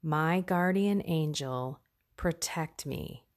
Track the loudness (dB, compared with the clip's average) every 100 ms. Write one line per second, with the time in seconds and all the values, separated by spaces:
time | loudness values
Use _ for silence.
0 | 0 2 2 2 2 2 4 4 4 2
1 | 2 2 2 -2 -4 -2 -4 -8 _ _
2 | _ -4 -2 -2 -4 -4 -6 -6 -8 -6
3 | -8 -12 _